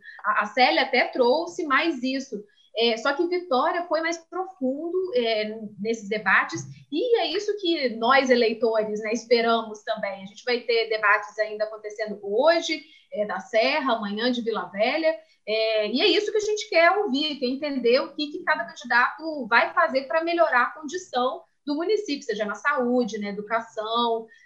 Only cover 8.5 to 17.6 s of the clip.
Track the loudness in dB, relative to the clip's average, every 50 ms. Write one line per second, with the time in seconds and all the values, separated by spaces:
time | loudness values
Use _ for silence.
8.5 | 0 0 0 0 2 0 0 -2 -4 -4 -4 -4 -4 -2 0 2 2 4 4 4
9.5 | 2 0 0 -4 -10 -10 -8 -8 -6 -6 -6 -8 -8 -8 -14 -16 -16 -10 -4 -2
10.5 | -2 -2 0 0 0 0 0 0 -2 0 2 2 2 2 0 -4 -4 -4 -4 -2
11.5 | -2 -4 -4 -4 -6 -10 -12 -10 -8 -8 -8 -8 -8 -8 -6 -4 0 2 4 4
12.5 | 4 4 0 -4 -6 -6 -8 -14 -20 -20 _ -10 -6 -6 -4 -4 -4 -8 -6 -2
13.5 | 0 2 2 2 2 0 0 0 -2 -2 -2 -4 -4 -2 -2 -2 -2 -2 -2 -4
14.5 | -4 -4 -6 -6 -2 -2 0 0 0 0 0 0 0 -2 -8 _ _ _ -6 -2
15.5 | 0 0 2 2 2 0 0 0 2 2 4 4 4 2 2 0 -2 -2 0 0
16.5 | -2 -4 -2 0 4 6 6 6 4 4 0 0 0 0 -2 -2 -4 -4 -4 -4
17.5 | -4 -4